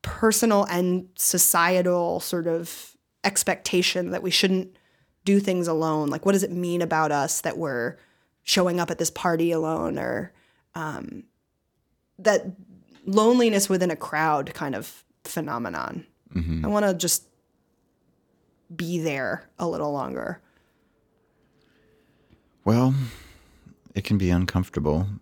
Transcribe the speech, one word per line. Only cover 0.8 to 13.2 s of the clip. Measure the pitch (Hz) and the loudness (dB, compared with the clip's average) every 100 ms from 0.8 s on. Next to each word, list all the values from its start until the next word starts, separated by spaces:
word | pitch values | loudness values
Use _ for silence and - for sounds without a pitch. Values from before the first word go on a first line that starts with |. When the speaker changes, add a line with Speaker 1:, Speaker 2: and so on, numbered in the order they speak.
| 180 185 185 - | 0 0 -4 -4
Speaker 1:
societal | - 180 - 175 170 180 180 180 175 175 | -2 2 2 4 4 4 2 2 0 -4
sort | - 175 165 | -4 -4 -2
of | 165 170 - - _ _ _ | -2 -4 -14 -18 _ _ _
expectation | 196 196 - - - 180 180 185 180 | -2 0 -2 -2 0 0 2 -2 -4
that | 180 | -4
we | 185 | 0
shouldn't | - 190 185 185 _ _ _ _ _ | 2 2 2 -2 _ _ _ _ _
do | 196 202 | 2 4
things | 202 180 170 | 4 0 0
alone. | 160 160 156 147 | 0 2 0 -2
Like, | 143 | 0
what | 190 | 2
does | 196 | 2
it | 190 | 0
mean | 175 175 175 | -2 -2 -2
about | 165 160 156 | 0 2 2
us | 147 143 - | 0 0 -2
that | 160 - | -4 -4
we're | 160 123 120 - _ _ _ _ | -4 -2 -4 -6 _ _ _ _
showing | - 196 180 175 | 0 2 2 0
up | 170 | -2
at | 165 | -2
this | 160 | -4
party | - 180 165 170 | 0 0 2 2
alone, | 160 156 160 165 147 | 0 -2 -2 -4 -4
or, | - 117 175 _ _ _ _ | -4 -6 -8 _ _ _ _
um, | 170 156 - - - - _ _ _ _ _ _ _ _ - | -10 -8 -10 -12 -16 -20 _ _ _ _ _ _ _ _ -2
that | 214 196 196 - - - _ - | 2 2 -2 -14 -20 -20 _ -12
loneliness | - 202 | 0 4